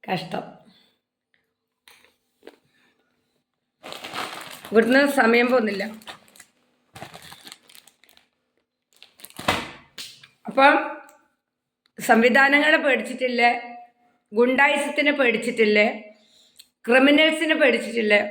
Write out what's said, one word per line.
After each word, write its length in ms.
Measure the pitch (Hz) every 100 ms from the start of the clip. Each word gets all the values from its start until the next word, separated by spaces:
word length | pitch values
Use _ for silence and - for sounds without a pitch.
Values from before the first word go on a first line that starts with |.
| -
കഷ്ടം. 380 | 180 - - - - _ _ _ _ _ _ _ _ _ _ _ _ _ _ _ _ _ _ - _ _ _ _ _ _ _ _ _ _ _ _ _ - - - - - - - - -
ഇവിടുന്ന് 300 | 208 226 262 285 277
സമയം 280 | 226 240 240
പോകുന്നില്ല. 320 | 254 214 196 214 220 - - _ _ _ _ _ _ _ - - - - - - - _ - _ _ _ _ _ _ _ _ _ _ _ _ - _ - - - - - - _ - - - - _ 220
അപ്പം 260 | 262 277 311 - - - _ _ _ _ _ _ _ _ - -
സംവിധാനങ്ങളെ 680 | 226 240 269 269 285 302 311 302
പേടിച്ചിട്ടില്ലേ? 680 | 247 220 254 254 240 240 240 240 - - _ _ _ _ 208
ഗുണ്ടായിസത്തിനെ 760 | 247 262 285 294 277 - 294 285
പേടിച്ചിട്ടില്ലേ? 680 | 247 226 247 - 214 214 220 - - _ _ _ _ _ _ _ -
ക്രിമിനൽസിനെ 680 | 254 277 294 320 311 320 311
പേടിച്ചിട്ടില്ലേ? 600 | 277 226 214 233 214 202 -